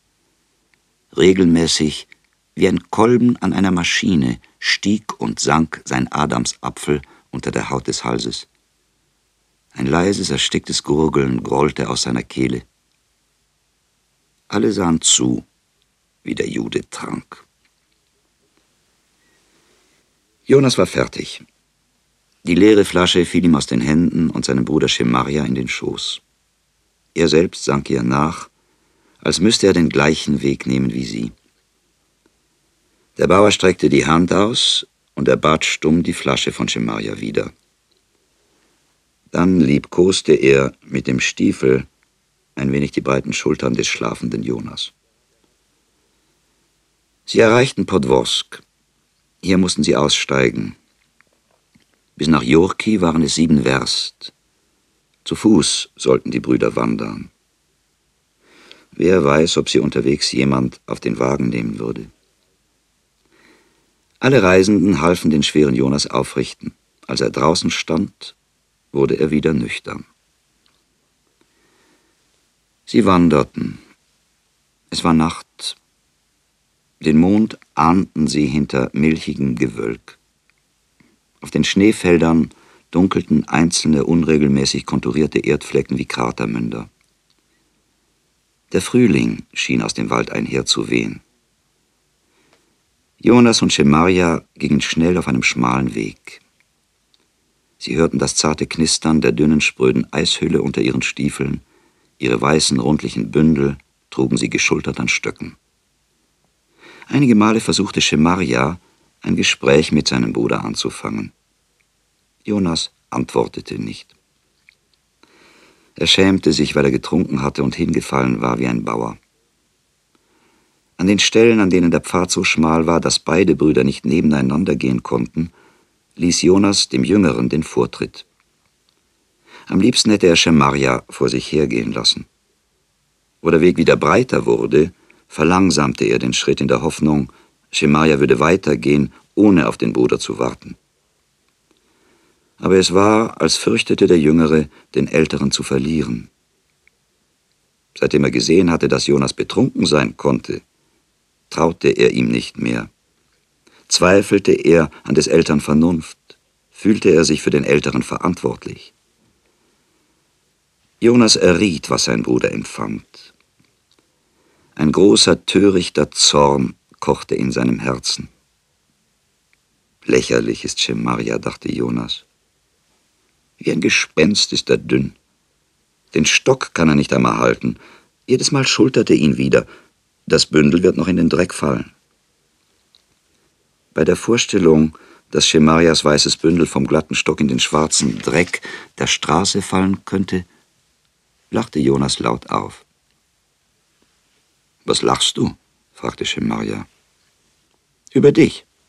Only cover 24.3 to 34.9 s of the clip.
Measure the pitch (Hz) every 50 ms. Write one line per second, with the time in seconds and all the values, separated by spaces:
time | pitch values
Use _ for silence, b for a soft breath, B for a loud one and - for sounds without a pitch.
24.3 | - - - - 64 65 60 64 73 76 69 62 - - 58 58 60 64 62 67
25.3 | 73 76 69 60 65 65 62 60 - - - - - - - - - - _ _
26.3 | _ _ _ _ _ _ _ _ _ _ _ _ _ _ _ _ - 78 85 78
27.3 | 76 78 90 90 - - - - 69 69 71 - 69 62 58 60 65 71 76 80
28.3 | - - - - _ _ _ _ _ _ _ _ _ _ _ _ _ _ - -
29.3 | 78 78 92 110 113 - 101 98 87 85 80 64 - 67 71 78 80 - - 76
30.3 | 73 - 71 69 62 - - 64 64 65 65 60 57 64 64 55 52 55 58 55
31.3 | - _ _ _ _ _ _ _ _ _ _ _ _ _ _ _ _ _ _ _
32.3 | _ _ _ _ _ _ _ _ _ _ _ _ _ _ _ _ _ - 80 78
33.3 | 90 98 107 101 95 - - 95 87 - 78 69 71 67 62 73 80 85 90 85
34.3 | 85 92 104 110 127 - - - - - - -